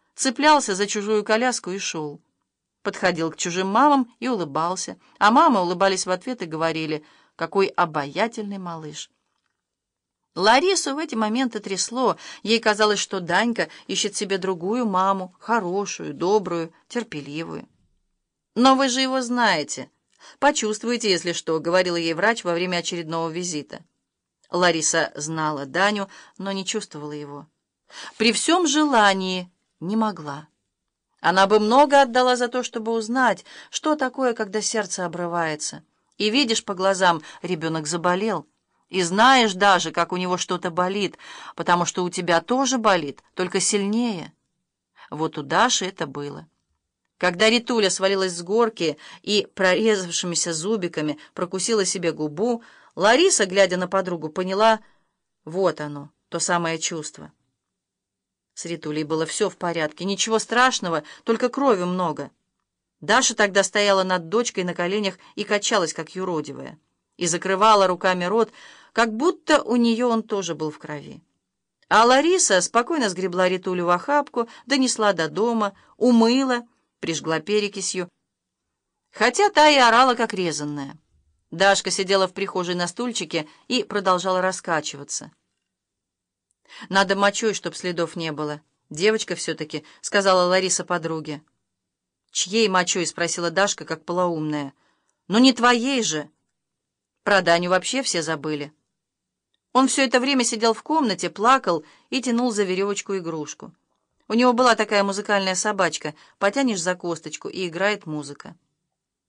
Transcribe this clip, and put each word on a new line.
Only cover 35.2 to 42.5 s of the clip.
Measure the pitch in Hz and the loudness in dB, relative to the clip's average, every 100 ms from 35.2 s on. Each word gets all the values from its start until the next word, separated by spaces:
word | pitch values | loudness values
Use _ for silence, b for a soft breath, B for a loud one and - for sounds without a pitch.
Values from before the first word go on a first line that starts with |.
| 175 170 160 151 - 151 - _ _ - | -4 -4 -4 -4 -8 -12 -18 _ _ -4
И | 208 | 0
видишь | 247 226 220 | 0 0 -2
по | - | -4
глазам, | 185 190 190 185 165 B B | -2 0 4 2 2 B B
ребёнок | 175 170 160 160 151 | -6 -4 -4 -4 -4
заболел. | 170 180 185 220 175 - _ _ _ _ | -2 0 0 -2 -4 -8 _ _ _ _
И | 180 | -4
знаешь | 170 196 247 269 220 | 0 4 6 6 4
даже, | 185 202 180 160 | 2 4 4 2
как | 170 165 | -2 -2
у | 180 | -2
него | 180 180 | -2 -4
что-то | - 180 180 | -4 -4 -4
болит, | 165 185 202 190 - B B B - | -2 -2 -2 -4 -6 B B B -6
потому | 165 175 170 | 2 2 2
что | - | -2
у | 180 | -4
тебя | 185 175 165 | -4 0 0
тоже | 165 | 2